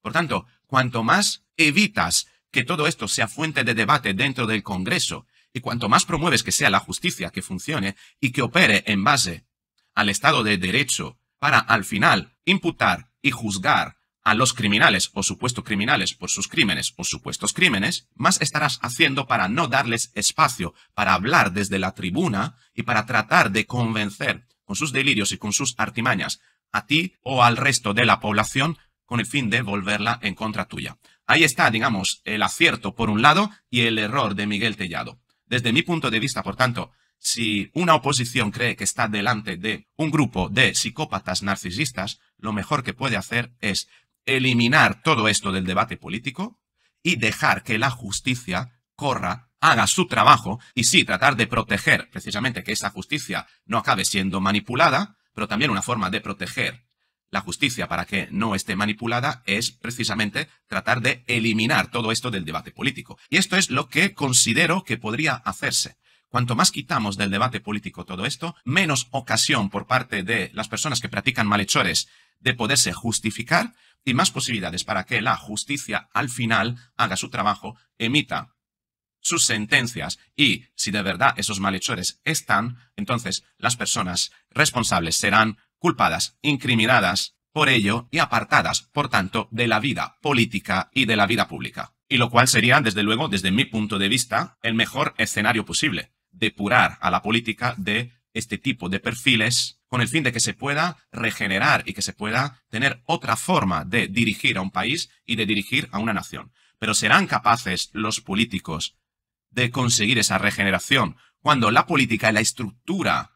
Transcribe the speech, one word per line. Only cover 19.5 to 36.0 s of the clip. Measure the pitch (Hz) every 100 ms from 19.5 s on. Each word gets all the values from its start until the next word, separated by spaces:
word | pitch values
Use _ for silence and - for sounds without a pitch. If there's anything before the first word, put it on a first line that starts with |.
| 131 151
darles | 131 117 113 -
espacio | - - - 151 - 85 _ _
para | - 85
hablar | 82 110 165 101
desde | 92 98 95
la | 95
tribuna | - 92 107 175 98 - - _
y | -
para | 120 107
tratar | 107 107 107 180 104
de | 101
convencer | 104 120 113 113 104 - 127 104 _ _
con | -
sus | 98 151
delirios | 135 135 104 98
y | 98
con | 107
sus | - 135 -
artimañas | 107 - 123 104 - - _ _ _
a | -
ti | - 151 185 _
o | - 127
al | 117 117
resto | 131 123 107
de | 104
la | 120 98
población | 107 104 107 135 151 - _ _
con | _ 117
el |
fin | 107 143 113
de | 117
volverla | 117 101 95 104 107 -
en | 107
contra | - 110 110
tuya. | 110 - 65 - _ _
Ahí | - 143
está, | 156 - 160
digamos, | 220 226 101 95 -
el | - 107
acierto | - - 160 123 196
por | - 113
un | 104
lado | 143 165 208 - _
y | 127
el | 117 110
error | 104 139 127
de | 101 104
Miguel | 101 113 101
Tellado. | 92 - - - _ _
Desde | _ 123 120
mi | 127
punto | 170 165